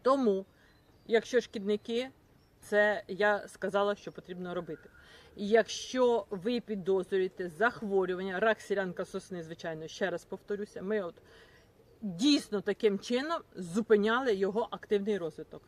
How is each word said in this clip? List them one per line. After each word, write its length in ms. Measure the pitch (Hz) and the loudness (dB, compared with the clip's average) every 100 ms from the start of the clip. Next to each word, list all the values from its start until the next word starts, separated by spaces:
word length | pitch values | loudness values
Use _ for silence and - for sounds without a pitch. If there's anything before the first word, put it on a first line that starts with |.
Тому, 440 | 247 277 233 190 190 _ _ _ _ _ - | 4 4 4 0 -4 _ _ _ _ _ 0
якщо 340 | 220 - 247 | 0 2 -2
шкідники, 680 | - 233 196 208 - 233 262 _ _ _ _ _ | -2 -6 -2 -2 -2 -4 -4 _ _ _ _ _
це 440 | - 208 208 208 - | 0 4 4 2 -4
я 400 | 180 208 208 - | 0 2 2 -4
сказала, 480 | - 190 196 202 | -8 -2 2 2
що 160 | 208 - | -2 -8
потрібно 420 | 170 - 180 180 | -14 -14 -10 -6
робити. 360 | 175 165 151 - - - - - | -6 -6 -12 -14 -20 -20 -20 -20
І 120 | - 202 | -8 4
якщо 800 | 226 208 - - 254 247 233 - | 4 4 -6 -4 2 4 2 -2
ви 300 | 196 190 240 | -6 -2 -2
підозрюєте 920 | - 208 180 190 180 190 185 - 180 | -4 -6 0 0 0 0 -2 -4 -10
захворювання, 920 | 156 233 - 214 196 180 180 190 185 | 0 0 0 0 2 2 -2 -4 0
рак 220 | 220 208 | 2 0
сірянка 440 | - 196 185 180 | -2 -2 -2 -4
сосни, 380 | 185 190 - 180 | -8 -8 -10 -12
звичайно, 440 | 160 165 170 160 156 | -12 -10 -10 -8 -10
ще 220 | - 190 | -4 -2
раз 160 | 175 | -2
повторюся, 560 | - 190 - 202 208 - | -8 -14 -8 -6 -6 -8
ми 200 | 185 214 | -4 -4
от 140 | 170 - - - - - _ _ _ _ | -4 -12 -20 -20 -20 -20 _ _ _ _
дійсно 600 | 208 170 277 294 - 202 | -8 0 2 2 0 -4
таким 380 | 208 196 214 196 | -2 2 2 2
чином 420 | - 240 294 330 - | -2 -2 -2 -6 -6
зупиняли 800 | - 175 185 214 208 208 240 269 | -12 -4 -4 6 6 6 2 2
його 320 | 196 196 208 233 | 2 0 0 -4
активний 460 | 196 - 208 202 202 | -8 -2 0 0 -2
розвиток. 440 | 165 156 156 156 | -4 -8 -16 -16